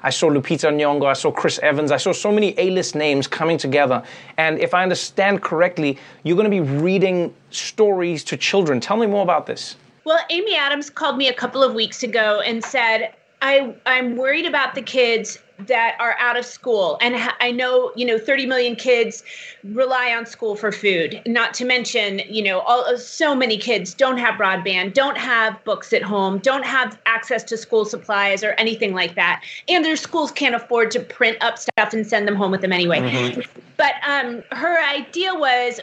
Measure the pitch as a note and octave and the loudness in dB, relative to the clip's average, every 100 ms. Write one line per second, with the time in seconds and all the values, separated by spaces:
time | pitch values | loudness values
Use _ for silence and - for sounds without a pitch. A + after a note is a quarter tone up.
0 | C#3 - E3 C#3+ C3 D#3+ D#3 D3 D3 C#3+ | -4 2 2 2 0 0 2 2 2 2
1 | C#3 C3 D#3 C#3 D#3+ - D3 C#3+ D3 C#3 | 2 2 0 0 -2 2 0 2 2 0
2 | F#3+ - G#3 G#3+ G3+ - F#3 F#3 - D3+ | 0 0 2 2 2 2 0 0 -2 -2
3 | D3+ C#3 C3+ - D#3+ E3 C#3 C#3+ C3+ B2 | 0 0 -2 -2 0 0 0 2 2 0
4 | - - - - D#3+ D#3 E3 F3+ F#3 D#3+ | -4 -18 -12 -2 0 0 0 2 0 -2
5 | - - G3 G3+ - D#3+ F3+ - D3 C3+ | -4 0 2 2 0 2 2 2 -2 -2
6 | - - D3 F3 G#3+ G3 C#3+ C#3+ E3+ F#3+ | -8 -8 0 2 2 2 0 0 2 2
7 | F#3 F3+ E3+ - _ - - - G#3 F#3 | 2 2 -2 -6 _ -10 -6 2 2 4
8 | F3 D#3 - C#3+ - F#3+ D#3+ B2 - G#3+ | 0 -2 -6 -4 0 2 2 2 0 0
9 | A3 G3+ F3+ D#3 - - - - _ _ | 2 2 2 2 0 -10 -10 -16 _ _
10 | D#4 D#4+ - E4+ G#4+ E4 C#4 C#4+ C#4+ - | 0 0 0 -2 0 0 0 -2 -6 -4
11 | D#4 B3+ C4+ B3 B3 C4+ B3+ A3 A3 - | -2 0 0 0 -2 2 2 2 -4 -4
12 | A#3+ A3+ G#3+ G#3 A3 A3+ - C4 A3+ A3 | -2 0 2 2 0 -4 -4 0 2 2
13 | A3+ - _ - C4+ C#4 B3 - B3+ B3+ | -2 -10 _ -4 2 2 2 -4 0 0
14 | B3 A#3 C4 D4+ E4+ C#4+ C4 C#4 A3 C4 | 0 -2 0 0 0 0 -2 -4 -4 2
15 | A#3 A3+ G3 - _ - G3+ A#3+ A3+ - | 2 2 -2 -12 _ -10 0 2 2 0
16 | A#3 - A#3+ A#3+ A#3+ - B3+ G#3+ E3+ C#3+ | -2 0 0 0 -4 -8 -2 2 2 2
17 | A#3+ B3 A#3+ - B3 A#3+ B3+ B3+ B3 A3 | 0 0 -4 -2 -2 0 2 2 2 -2
18 | B3 A3+ A3+ C#4 B3+ B3+ A#3+ A#3 B3+ A#3 | 0 0 0 0 0 0 0 -2 2 2
19 | A3 - - - - - G3+ A3 C4 B3+ | 2 -4 -16 -18 -18 -18 -8 -2 0 2
20 | B3 A#3 A#3 - A3+ G#3 G#3+ - G#3 F3 | 0 -2 -4 -6 -6 -2 -4 0 0 2
21 | D3+ G#3+ A#3 A#3 A#3 - B3 B3+ A3 A#3 | 0 -4 -2 0 0 -2 -2 -2 0 -2
22 | G3+ G3 - G#3+ G3 F#3 - B3 B3+ B3 | -2 -4 -6 -2 0 0 2 2 2 -2
23 | - - D#4 C4+ B3 G#3+ A#3 G#3 F3+ - | -4 -2 0 2 0 -2 0 -2 -2 0
24 | C4 B3 A#3 G#3+ G3 F#3 G3 F#3 F#3+ C4+ | 2 2 0 2 0 0 -2 -2 0 2
25 | C#4 C#4 A#3 A#3 A3 - - G3 - A3 | 0 0 0 2 0 -2 -6 -6 0 -2
26 | F#3 G3+ F#3+ G3 C4 C4+ B3 C4 A#3 - | 0 0 0 0 0 0 0 0 -2 -2
27 | A3+ A3+ - A3+ A3 A3 - A3+ G#3+ G3 | -2 0 -2 -4 -4 -8 -2 0 0 -6
28 | - G3+ G3+ G3 G#3+ - A3+ G#3+ G#3 F#3 | -4 -2 0 0 -2 0 -2 0 -2 -2
29 | F3 F3 F3 - - - - F4+ D#4+ D#4 | -2 0 0 0 -6 -10 0 2 2 -2
30 | - E4+ C#4+ - C4+ A#3 - A#3 A3+ A#3+ | -2 -4 -2 -2 0 -2 0 0 2 -2
31 | - - A3+ A3 A3+ A#3 - - G#3+ A3 | -6 0 0 0 -4 -4 -4 -2 0 -2
32 | G#3+ G#3+ G#3 G3+ F#3+ F#3+ F#3+ F3+ F3 D3+ | -2 0 0 0 0 0 0 0 2 2
33 | B2+ B2+ B2 B2 - - - - C#4+ - | 0 0 -2 -4 -10 -14 -12 -2 0 0
34 | C#4+ C#4+ B3 A#3+ - B3 E4 E4+ C#4+ C#4+ | -2 -2 -2 -8 -10 -4 0 2 0 -2
35 | - E4+ F#4+ F4 C4+ B3 B3 A#3+ | -6 -4 -2 0 2 2 0 -4